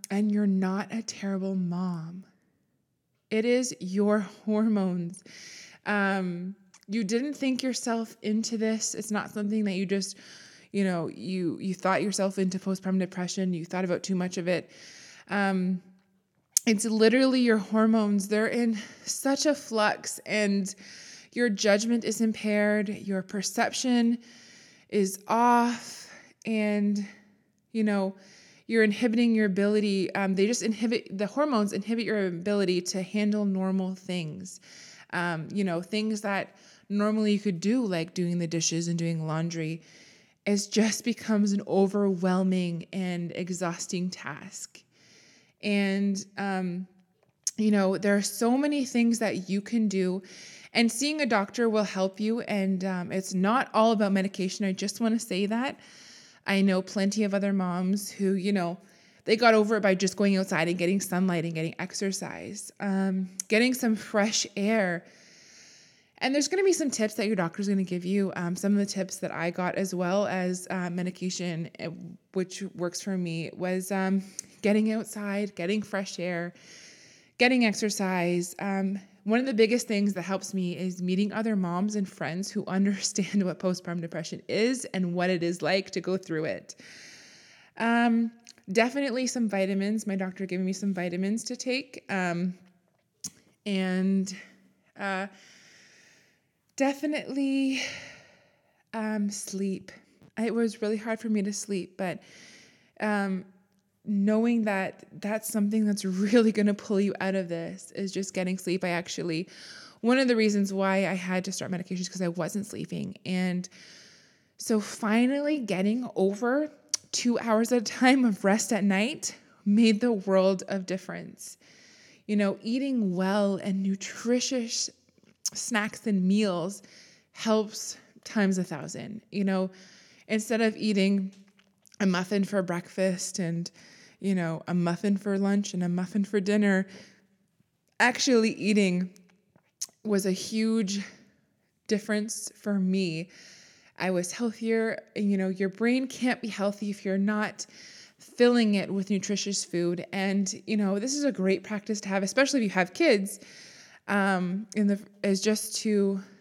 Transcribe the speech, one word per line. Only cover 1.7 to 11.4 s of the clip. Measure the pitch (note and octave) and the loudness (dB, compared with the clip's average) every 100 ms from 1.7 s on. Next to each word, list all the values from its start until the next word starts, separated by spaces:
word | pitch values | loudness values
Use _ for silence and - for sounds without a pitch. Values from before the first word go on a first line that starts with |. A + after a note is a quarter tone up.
| F3 F#3 E3+ D#3+ F3+ - _ _ _ _ _ _ _ _ _ - | -2 -4 -4 -8 -12 -18 _ _ _ _ _ _ _ _ _ -4
It | A3 A#3 | 0 2
is | B3 B3+ - | 2 0 -6
your | F#3 G3 G#3 G#3+ G3 - | -4 2 4 2 0 -6
hormones. | G#3+ G#3+ A3+ G#3 F#3+ F3+ E3+ F3+ - - - - - - - | -2 2 2 2 2 -2 -6 -10 -20 -20 -20 -20 -20 -10 -2
Um, | G#3 G3 G3 F#3 F3 F#3 G3 _ _ - | 0 2 2 0 -4 -6 -10 _ _ -6
you | A3 | -4
didn't | F#3+ A#3 C#4+ | 0 0 -2
think | C4+ C4+ B3+ | -2 -2 0
yourself | C4 A#3+ B3+ A3+ A3+ - | -2 -2 -2 -4 -4 -6
into | G#3+ G#3+ A3+ A3+ | -2 -2 -2 -2
this. | A3 A3 - | -2 -2 -4
It's | - G#3+ | -6 -4
not | G#3 - | -4 -4
something | G#3+ G#3 A3 | -4 -2 0
that | G#3 | 0
you | F#3 F#3+ | 0 0
just, | G3 F#3 - - - - - - | -2 -2 -8 -18 -20 -20 -20 -6
you | G3 | -2
know, | F#3+ F3 D3 | 0 0 -2
you, | - B2 F#3 | -6 -6 -2